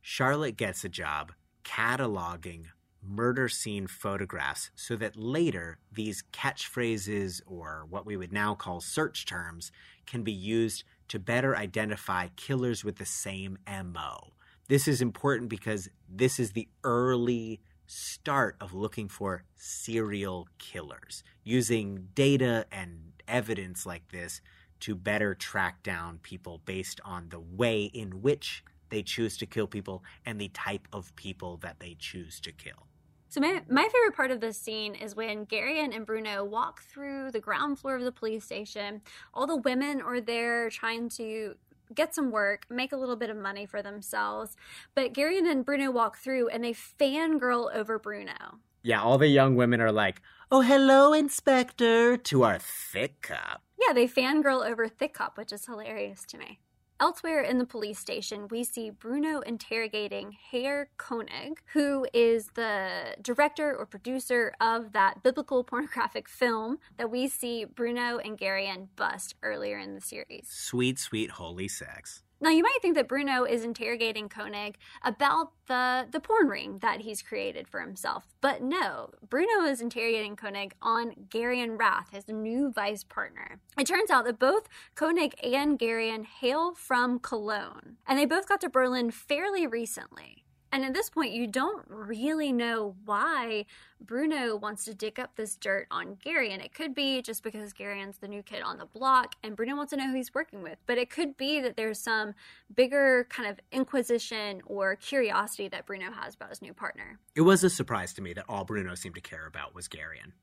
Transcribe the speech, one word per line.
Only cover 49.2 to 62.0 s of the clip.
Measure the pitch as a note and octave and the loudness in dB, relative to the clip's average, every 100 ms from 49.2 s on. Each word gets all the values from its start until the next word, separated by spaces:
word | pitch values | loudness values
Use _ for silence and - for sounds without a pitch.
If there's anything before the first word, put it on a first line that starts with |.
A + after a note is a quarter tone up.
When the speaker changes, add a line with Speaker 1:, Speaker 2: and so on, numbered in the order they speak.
| D3+ | 10
Speaker 1:
young | C#3 C3+ B2 | 10 10 8
women | A#2+ A#2+ | 8 6
are | A2+ | 6
like, | G#2+ G2+ - - - - | 6 2 0 -14 -20 4
"Oh, | C4 | 6
hello, | B3 C#4 C4+ C4+ C#4+ | 10 10 10 12 12
Inspector," | D4+ D4 - - C4 B3 - A#3 A3+ A#3 B3 | 10 4 2 4 4 4 4 6 8 8 6
to | - C#3 | 4 6
our | A#2 F2+ | 6 4
thick | - - - F#2 C#3 - | -4 -10 -6 -4 -4 -4
cop. | - C2+ - - _ - A#4 | -8 -6 -6 -10 _ 2 4
Speaker 2:
Yeah, | |
they | B3+ A#3+ | 6 4
fangirl | C4+ B3+ D4+ C#4+ C4 A3 | 4 4 4 4 4 0
over | A3+ A3+ | 0 -2
thick | _ D4 | _ -4
cop, | - - - | -2 -6 -6
which | G#3+ | -12
is | G#3 - | -12 -10
hilarious | A3 A3 A3 G3+ G3 - | -10 -10 -6 -8 -8 -16
to | - | -14
me. | - - _ _ _ _ | -14 -16 _ _ _ _
Elsewhere | D4+ F4+ E4 D#4 | 2 2 0 2
in | - B3+ | 2 2
the | B3 | 0
police | A#3+ G#3 G#3 | -2 -6 -6
station, | - - - G#3 G#3 | -6 -6 -6 -8 -6
we | A3+ | -4
see | A#3+ - A3 | -4 -6 -10
Bruno | G3+ A3+ C#4 D#4 D4+ | -10 -4 0 0 -2
interrogating | - A#3 - A3+ A3 G#3+ G#3 G3+ G3 G#3 - | -4 -8 -4 -4 -2 -2 -4 -6 -8 -14 -6
Herr | B3 C4+ C#4+ C#4 - | -2 0 -2 -4 -10
Koenig, | - A#3 - B2 C#4 D#4+ _ | -6 -6 -6 -10 -8 -12 _
who | D#4 C#4+ C#4 | 2 2 2